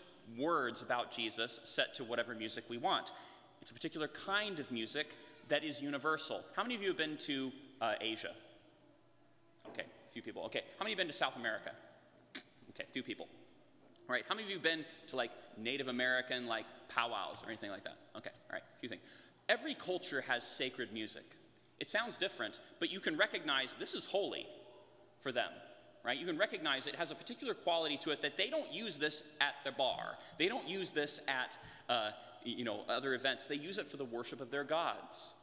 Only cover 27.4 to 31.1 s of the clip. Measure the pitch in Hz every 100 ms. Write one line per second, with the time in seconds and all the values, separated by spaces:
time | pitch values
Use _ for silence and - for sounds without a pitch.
27.4 | 269 185 180 165 160 143 160 139 147 165
28.4 | 226 302 247 160 220 143 151 - - -
29.4 | 143 - 139 127 123 - - - - -
30.4 | 180 240 160 190 175 151 147